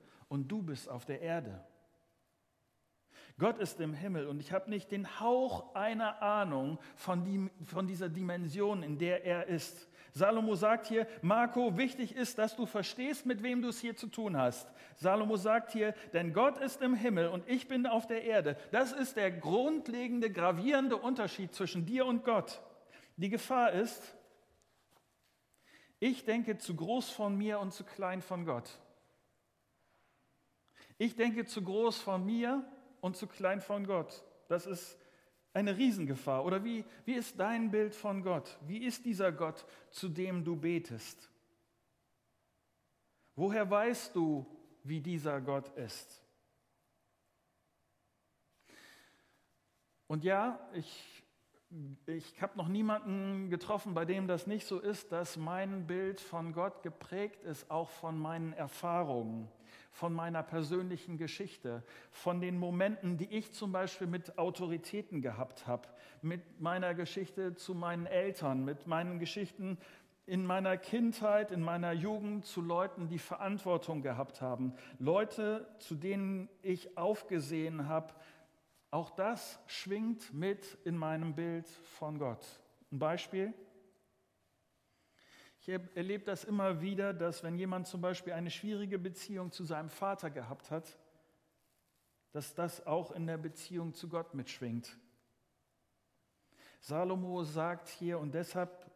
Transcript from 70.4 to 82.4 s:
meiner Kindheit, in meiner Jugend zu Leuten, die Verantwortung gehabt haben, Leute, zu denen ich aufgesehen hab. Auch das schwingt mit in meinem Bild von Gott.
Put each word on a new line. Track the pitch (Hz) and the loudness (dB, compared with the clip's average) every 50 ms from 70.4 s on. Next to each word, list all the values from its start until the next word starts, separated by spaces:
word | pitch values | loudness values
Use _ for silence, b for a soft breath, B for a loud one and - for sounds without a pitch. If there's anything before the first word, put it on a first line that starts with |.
| 185 | 2
meiner | 180 180 190 190 190 190 | 2 2 2 4 2 2
Kindheit, | 185 - - 220 240 233 233 226 226 214 214 208 214 214 208 | 2 0 0 2 4 4 2 2 2 2 4 6 6 4 2
in | 180 170 | 0 0
meiner | 160 170 170 175 175 175 170 | 0 2 0 0 2 0 0
Jugend | 170 160 214 214 208 202 208 208 208 185 | 0 0 0 -2 -2 -2 -2 -4 -4 -6
zu | - - 185 | -4 -4 -4
Leuten, | 170 170 170 175 185 190 185 - 170 | 0 2 2 2 2 2 0 -4 -4
die | 160 175 160 | -2 -2 -4
Verantwortung | - - 180 - 202 196 202 202 - 185 175 165 - - 160 151 | -4 -4 -6 -4 -2 -2 -2 -2 2 2 2 2 2 -2 -4 -2
gehabt | 139 135 120 120 139 - - - | -2 -2 -2 -2 -4 -4 -4 -6
haben, | 131 127 123 120 127 127 127 B B B B B | -2 -2 0 0 0 -2 -2 B B B B B
Leute, | 127 143 170 202 220 214 - - 214 208 214 226 254 - - - | 2 4 6 6 4 2 -2 -2 0 0 0 -2 -4 -10 -16 -18
zu | - - 165 | -8 -8 -6
denen | 147 160 190 196 196 196 190 196 190 185 - - _ | -4 -2 -2 -2 0 0 -2 -2 -4 -6 -8 -14 _
ich | - 185 185 175 - - - | -2 -2 -2 -2 -4 -10 -6
aufgesehen | 180 170 170 214 214 - - 190 165 139 139 165 160 156 160 160 156 143 | -2 0 0 0 0 -2 -2 -2 -2 0 0 -2 -2 -2 -2 -2 -4 -2
hab. | 147 156 160 160 160 - B B B B B B B B _ _ _ _ _ _ _ | 0 0 -2 -2 -4 -14 B B B B B B B B _ _ _ _ _ _ _
Auch | - 156 165 - | -4 -4 -4 -4
das | - - 190 214 240 190 - - - - - | -2 0 0 0 0 -2 -8 -12 -14 -16 -14
schwingt | - - - - 190 196 214 220 226 233 226 - - 143 | -12 -10 -8 -4 -4 -2 0 0 -2 -2 -4 -6 -10 -6
mit | 143 170 196 202 202 - - - - - | -2 0 0 0 -2 -6 -16 -18 -8 -4
in | 175 170 | -4 -2
meinem | 165 160 156 160 160 165 165 147 | 0 0 0 0 0 -2 -2 -2
Bild | 160 170 170 170 165 165 | -2 -2 -2 -2 -4 -6
von | - - - - - - - 156 151 151 | -8 -16 -20 -20 -20 -10 -8 -6 -6 -4
Gott. | 147 147 127 113 - | -2 -2 -2 -2 -4